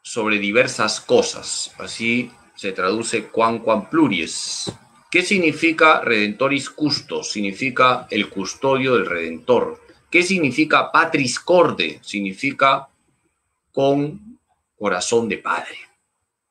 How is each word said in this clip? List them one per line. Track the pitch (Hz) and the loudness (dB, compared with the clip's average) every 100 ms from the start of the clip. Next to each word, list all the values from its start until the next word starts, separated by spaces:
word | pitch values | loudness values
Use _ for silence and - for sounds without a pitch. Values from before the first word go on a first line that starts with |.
sobre | - 120 107 104 | -10 -4 -2 0
diversas | 101 110 123 - 107 - | 0 0 0 0 -2 -2
cosas. | - 113 - - - - - - | 2 2 2 -4 -8 -8 -10 -12
Así | 95 - 117 120 120 - _ - | -12 -6 -2 -2 -4 -12 _ -10
se | 101 | -8
traduce | 92 92 110 113 117 - | -2 0 0 -2 -4 -2
Quam | - 113 113 | 0 0 0
Quam | 110 107 95 | 0 0 0
Pluries. | 160 139 92 78 - - - - - _ _ - | 2 2 2 -4 -6 -8 -8 -8 -12 _ _ -2
¿Qué | 170 | 0
significa | 180 196 160 143 165 160 160 - | 2 2 2 2 0 4 4 4
Redentoris | - 110 104 104 135 139 135 | 2 0 0 0 0 -2 -6
Custos? | - 151 - - 78 - | -4 -2 -2 -6 -8 -6
Significa | 107 98 95 131 127 127 127 - | -6 -6 -4 -2 2 2 2 -2
el | 107 98 | -4 -4
custodio | 98 92 - 135 131 131 | -6 -8 -2 0 0 2
del | 117 90 | 2 0
Redentor. | 87 82 82 - 117 - - - - - | -4 -6 -4 0 0 0 -8 -18 -20 -2
¿Qué | 170 | 0
significa | 180 185 143 123 156 143 - | 2 0 0 0 2 2 2
Patris | 156 165 151 127 - | 2 2 0 -2 -2
Corde? | - 180 151 107 82 71 | 4 4 4 2 -4 -6
Significa | - 104 98 95 139 139 135 135 - _ _ _ _ _ _ _ _ | -8 -6 -6 -6 -6 2 2 2 -4 _ _ _ _ _ _ _ _
con | - 139 143 143 196 214 - _ _ _ - | 0 2 2 0 -6 -16 -20 _ _ _ -6
corazón | 101 90 - 117 113 | -2 -2 0 0 0
de | 85 | -4
padre. | - 82 - - - _ _ _ _ _ _ | -4 -4 -6 -16 -20 _ _ _ _ _ _